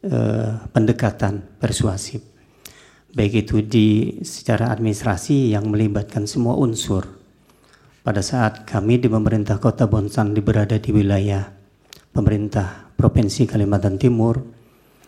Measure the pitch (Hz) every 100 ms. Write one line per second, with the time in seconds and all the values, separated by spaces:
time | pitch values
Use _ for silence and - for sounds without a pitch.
0 | 196 127 110 110 113 110 - - 110 117
1 | 113 - 104 98 90 - 117 101 110 95
2 | - 107 - _ _ _ - - - _
3 | _ - 104 110 101 110 107 113 107 107
4 | 131 - 175 - - 107 117 107 113 104
5 | - 92 - 143 127 104 107 104 107 101
6 | 101 110 104 127 120 123 127 110 - 95
7 | - - _ _ _ _ _ _ _ _
8 | - 104 95 127 110 - - - 101 120
9 | 120 110 107 110 104 101 120 - 113 107
10 | 101 - 104 107 101 107 104 110 - 104
11 | 98 98 101 98 95 - _ _ _ -
12 | _ - 101 104 104 107 90 - - -
13 | 131 - 104 - 117 107 101 101 101 95
14 | 127 117 113 123 - - _ _ _ _